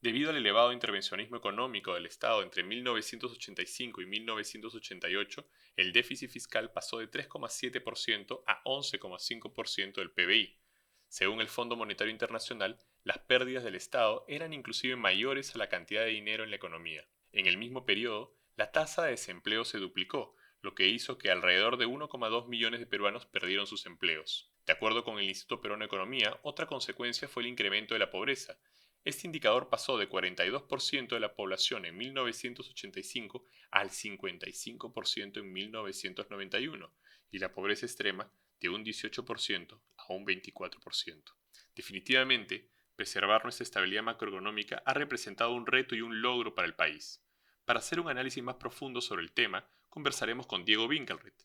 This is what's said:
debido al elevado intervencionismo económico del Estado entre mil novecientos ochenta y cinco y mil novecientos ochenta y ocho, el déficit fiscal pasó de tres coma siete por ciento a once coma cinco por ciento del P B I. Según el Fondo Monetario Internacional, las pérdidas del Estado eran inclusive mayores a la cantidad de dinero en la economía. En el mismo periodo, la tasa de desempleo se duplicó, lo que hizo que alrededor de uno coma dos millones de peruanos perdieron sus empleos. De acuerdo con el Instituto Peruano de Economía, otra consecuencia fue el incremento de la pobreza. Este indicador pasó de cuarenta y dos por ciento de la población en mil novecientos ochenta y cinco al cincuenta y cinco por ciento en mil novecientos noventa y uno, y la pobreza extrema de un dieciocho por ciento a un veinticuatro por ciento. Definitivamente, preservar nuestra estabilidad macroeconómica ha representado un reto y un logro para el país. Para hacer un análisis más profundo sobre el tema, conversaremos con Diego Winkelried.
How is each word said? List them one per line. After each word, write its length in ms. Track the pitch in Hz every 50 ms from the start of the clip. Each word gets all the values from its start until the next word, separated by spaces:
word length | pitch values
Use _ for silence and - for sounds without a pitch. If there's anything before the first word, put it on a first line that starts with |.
debido 280 | - 117 113 127 147 156
al 80 | 160 143
elevado 340 | 117 104 101 110 120 120
intervencionismo 640 | 123 120 117 110 101 98 95 - - 95 104 117 120
económico 580 | 117 - 101 98 107 123 131 120 101 - - 90
del 120 | 87 85
Estado 360 | 85 - - - 120 113 107
entre 220 | 95 - - - 87
mil 200 | 92 107 120 123
novecientos 500 | 127 120 110 104 - - 113 120 123 120
ochenta 280 | 123 - - 98 -
y 40 | 92
cinco 360 | - - - 127 120 - -
y 40 | 92
mil 200 | 92 98 107 113
novecientos 480 | 113 113 107 104 - - 107 107 113 110
ochenta 360 | 113 - - 98 90 85 87
y 60 | 90
ocho, 340 | 98 104 - - - - _ _ _ - - _
el 160 | - 95 92
déficit 380 | 87 113 120 - 139 127 - 123
fiscal 420 | - 120 - - - 110 110 117
pasó 280 | - - - - - 117
de 80 | 113 110
tres 200 | - 131 - -
coma 220 | - - - 113
siete 320 | - - - 123 123 123
por 160 | - - - -
ciento 460 | - - 113 104 101 - 131 - - -
a 140 | 101 - -
once 340 | 120 135 139 143 - - -
coma 220 | - 98 90 90
cinco 340 | - - 120 113 - - -
por 140 | - 107 -
ciento 320 | - - 98 98 98 -
del 120 | 95 85
P 140 | _ - 90
B 120 | 87 101 113
I. 200 | 104 - - _ _ _ _ _ _ _ _ _ _ _
Según 320 | - - 92 95 107 113
el 60 | 110 107
Fondo 280 | - - 117 120 120
Monetario 380 | 117 113 104 101 - 110 110 110
Internacional, 640 | 107 - 113 113 113 - - 127 113 101 98 113 - _ _ _ _ _
las 140 | - - -
pérdidas 460 | - _ 127 127 127 127 127 127 120
del 120 | 113 95
Estado 500 | 92 - - - 131 117 107 110 - - -
eran 260 | 143 147 160 160 156
inclusive 420 | 143 127 - 110 - - 127 127
mayores 580 | 123 113 98 92 95 113 131 139 139 135 - -
a 40 | 113
la 100 | 104 -
cantidad 360 | - 90 85 - 101 107 113
de 80 | 113
dinero 320 | 110 107 104 104 107 107 110
en 60 | 110
la 60 | 104
economía. 520 | 98 - 90 82 82 85 82 80 76 - _ _ _ _ _ -
En 120 | 101 95 92
el 100 | 90 95
mismo 280 | 113 120 127 131 123
periodo, 520 | - 101 101 117 123 110 104 120 - _ _ _ _ _
la 160 | - 107 -
tasa 320 | - 156 156 156 - - 170
de 80 | 156
desempleo 540 | 123 - - - 92 87 _ 107 107 110 117
se 140 | - - 110
duplicó, 560 | 95 90 - 98 92 - - 147 120 - _ _ - - _ _
lo 140 | - 101 -
que 120 | - 95 95
hizo 300 | 110 120 - - - -
que 140 | - 98
alrededor 460 | 92 90 - - 90 95 104 113 127 123
de 100 | 123 117
uno 220 | 123 143 151 151
coma 200 | - 127 120 110
dos 180 | 110 120 120 120
millones 320 | 123 117 113 113 117 117
de 60 | 120
peruanos 400 | - - 101 101 101 104 120 -
perdieron 420 | _ - 98 - 90 95 98 101 98
sus 180 | 107 101 -
empleos. 680 | 95 87 80 - 87 80 78 78 - - - - _ _ _ _
De 80 | - 80
acuerdo 300 | - 104 110 110 117 120
con 140 | 117 110 104
el 100 | 101 95
Instituto 340 | 95 - - _ 123 107
Peruano 200 | - 107 104 107
de 60 | 107 104
Economía, 500 | - 98 95 104 131 127 110 104 - - -
otra 240 | 147 143 - 160 -
consecuencia 600 | 151 131 - - - - 123 120 117 - - -
fue 160 | - 123 120
el 60 | 120
incremento 460 | 123 117 110 98 98 104 107 104 113
de 40 | 110
la 120 | 101 -
pobreza. 460 | - 95 104 127 139 131 - - - _ _ _ _ _ _ _ _ _ _
Este 200 | - - - -
indicador 440 | 180 160 156 - 107 107 127 123 -
pasó 280 | - 113 - - 135 117
de 120 | 101 -
cuarenta 360 | - 95 92 90 90 - 90
y 40 | 92
dos 140 | 113 143 -
por 180 | _ - 139
ciento 340 | - - - 139 131 113 123
de 60 | 117
la 120 | 110 104 -
población 520 | - 104 95 95 95 - - 135 110 92
en 120 | 82 85 92
mil 160 | 117 131 135
novecientos 560 | 139 127 120 113 - - 123 123 - - -
ochenta 300 | - - - 104 92 98
y 40 | 90
cinco 420 | - - 123 113 101 - - - _ _ - - _
al 180 | - 95 101 95
cincuenta 580 | - - - 107 101 95 - 95 87 87 90 90
y 20 |
cinco 420 | - - - 113 117 117 - 117 -
por 140 | - 113 -
ciento 320 | - - 101 101 98 110
en 140 | 104 98 92
mil 180 | 95 98 107
novecientos 580 | 110 110 107 98 95 - - 98 92 - 104 -
noventa 300 | 104 98 98 95 90 101
y 80 | 127 156
uno, 240 | 156 - 85 - _ _ _ _ - _ _ _
y 80 | - 95
la 140 | 95 90 -
pobreza 320 | - 95 101 107 - -
extrema 440 | 120 - - - 104 95 92 95 - _ _ _ _ _ _
de 80 | - 90
un 160 | 90 104 110
dieciocho 400 | 110 110 - - 107 - - 110
por 160 | - - -
ciento 420 | - - 104 90 85 - - - _ _ _
a 160 | - - -
un 140 | 92 95 101
veinticuatro 560 | 98 95 92 - - - - 92 90 - -
por 120 | _ - -
ciento. 380 | - - - 82 78 _ - - _ _ _ _ - - _ _
Definitivamente, 920 | - - - 95 95 92 - 131 131 131 131 131 120 104 - 98 95 - _ _ _ _ _ _ -
preservar 480 | 101 - - 98 95 98 107 110 -
nuestra 180 | 120 - - -
estabilidad 400 | - - 101 95 92 98 107 113
macroeconómica 800 | 113 117 - 117 107 98 95 95 104 107 107 104 - - - -
ha 80 | - 135
representado 600 | 143 147 143 131 113 - 110 98 - 113 117 120
un 120 | 120 117
reto 300 | 110 127 127 131 - 123
y 60 | 113
un 200 | 113 117 113 110
logro 320 | 110 123 127 120 113 110 -
para 140 | - 90 85
el 80 | -
país. 500 | _ 82 78 78 76 - - - - _ _ _ _ _ _ _ _ _
Para 160 | - 120 113
hacer 220 | - - - 165
un 80 | 170 165
análisis 340 | 135 123 131 131 127 139 120
más 120 | 123 123
profundo 440 | - - 127 - - 143 135 127 120
sobre 220 | 113 - 104 92
el 100 | 82 80
tema, 340 | _ - 123 104 95 95 - _ _ _ _ _
conversaremos 580 | - 156 147 143 135 - - 107 113 127 127
con 200 | - - 92 87
Diego 220 | 101 107 107 113 120
Winkelried. 460 | 147 156 131 - - - - - _ _ -